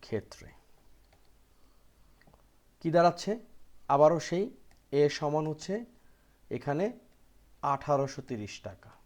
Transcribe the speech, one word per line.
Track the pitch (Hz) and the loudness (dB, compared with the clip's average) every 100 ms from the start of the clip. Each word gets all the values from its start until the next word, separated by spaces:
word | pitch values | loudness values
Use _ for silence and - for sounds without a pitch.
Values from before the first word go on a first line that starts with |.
ক্ষেত্রে | - 110 - - 90 - _ - - - _ _ - - _ _ - _ _ _ - - - - _ _ _ _ | -8 -8 -8 -20 -20 -20 _ -20 -20 -20 _ _ -20 -20 _ _ -20 _ _ _ -20 -20 -20 -20 _ _ _ _
কি | 170 | 2
দাঁড়াচ্ছে? | 165 170 170 - 220 - - - - - | 6 6 4 -4 -6 -6 -20 -20 -20 -2
আবারও | 139 151 165 - | 6 6 6 -2
সেই | 170 220 - - - _ 139 | -4 -4 -8 -20 -20 _ 2
এ | 147 - | 2 2
সমান | 151 151 156 | -2 -2 -2
হচ্ছে | 151 - 202 240 - - _ _ _ - 120 | -6 -6 -8 -8 -20 -20 _ _ _ -12 -10
এখানে | 139 143 202 247 - _ - - _ - 139 | -4 -2 -2 -6 -20 _ -20 -20 _ -6 -2
আঠারোশো | 139 - 143 139 - 131 | -2 0 0 0 -6 -10
তিরিশ | 120 104 - - | -8 -8 -12 -16
টাকা। | 95 - - | -16 -20 -20